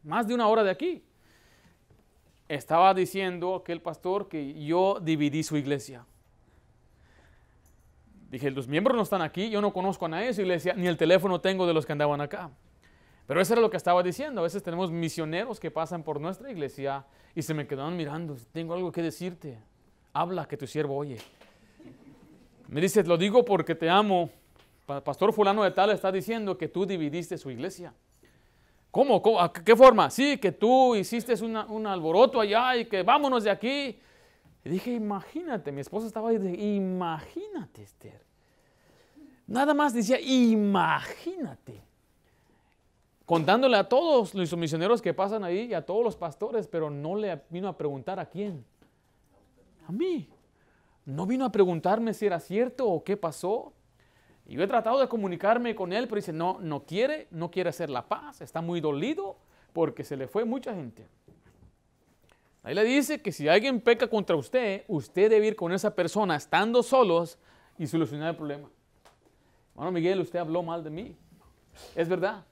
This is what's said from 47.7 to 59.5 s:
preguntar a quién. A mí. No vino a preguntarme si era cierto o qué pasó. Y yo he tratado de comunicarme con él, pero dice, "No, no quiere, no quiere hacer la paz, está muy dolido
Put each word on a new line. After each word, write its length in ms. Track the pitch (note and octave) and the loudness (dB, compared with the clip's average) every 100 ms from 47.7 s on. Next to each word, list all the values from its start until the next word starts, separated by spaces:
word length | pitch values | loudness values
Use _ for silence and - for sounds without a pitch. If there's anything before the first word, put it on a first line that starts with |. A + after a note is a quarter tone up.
| E3+ | -6
preguntar 440 | D#3 C#3 B2 F#3 | -6 -6 -8 -8
a 40 | D#3+ | -8
quién. 380 | E3 G#3 D#3+ - _ _ _ _ _ _ _ _ _ _ _ - | -8 -8 -8 -16 _ _ _ _ _ _ _ _ _ _ _ -10
A 60 | |
mí. 380 | F#3+ F#4 D#4+ D#3 _ _ _ _ _ _ _ | -4 -2 -2 -6 _ _ _ _ _ _ _
No 220 | - C#3 F#3+ | -12 -8 -4
vino 180 | B3+ | -2
a 80 | C4 | -2
preguntarme 600 | G#3 F#3 E3+ F3+ G#3+ A3+ | 2 2 2 0 0 0
si 120 | G3+ G#3 | -2 -2
era 140 | F3 | -2
cierto 480 | - G3 B3 B3 B3 | -4 -2 -2 -2 -2
o 160 | E3 | -2
qué 140 | - G3+ | -2 -4
pasó. 560 | E3 D#3 F3 A3+ D4+ _ _ _ _ _ _ _ - | -4 -6 -4 -4 -6 _ _ _ _ _ _ _ -14
Y 80 | |
yo 100 | B2 | -6
he 40 | G3 | 0
tratado 300 | A#3 A3 C4 | 0 2 2
de 80 | B3 | 0
comunicarme 640 | A#3 G3 F3 G3 A#3+ A#3+ A3 | 0 -4 -2 2 2 0 -4
con 160 | F3+ | -4
él, 140 | G3 G#3+ | -4 -2
pero 80 | G#3 | -4
dice, 160 | F#3+ | -6
"No, 260 | D#3+ F3 F#3 | -4 -4 -4
no 240 | E3+ D3 - | -6 -8 -6
quiere, 420 | F3 C4 D4+ - | -2 -2 -2 -8
no 220 | E3 E3+ | -10 -6
quiere 180 | F3+ F3 | -4 -4
hacer 200 | E3 D#3+ | -4 -6
la 180 | B2+ - | -6 -6
paz, 320 | G#3 D4 - | -8 -8 -18
está 220 | D3+ D#3+ | -12 -8
muy 180 | E3 F3 | -4 -2
dolido 560 | D#3 C#3+ G#3 D#4+ G4 - _ | -2 -2 -2 -4 -8 -12 _